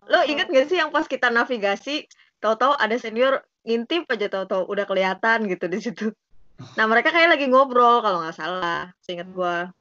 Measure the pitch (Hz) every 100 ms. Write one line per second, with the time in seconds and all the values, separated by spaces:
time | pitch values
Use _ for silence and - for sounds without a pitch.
0 | - 302 294 302 381 285 294 370 311 294
1 | 311 - 247 233 247 247 202 202 - 285
2 | - _ _ _ 214 220 247 285 214 233
3 | 226 220 262 269 _ _ - 233 233 330
4 | 311 233 202 190 190 190 180 202 202 190
5 | 190 190 226 226 214 180 180 185 208 180
6 | 214 214 _ - - _ 120 - 220 226
7 | 269 330 330 320 277 254 277 247 240 240
8 | 214 180 160 170 160 185 175 165 180 -
9 | - 175 180 185 180 175 180 180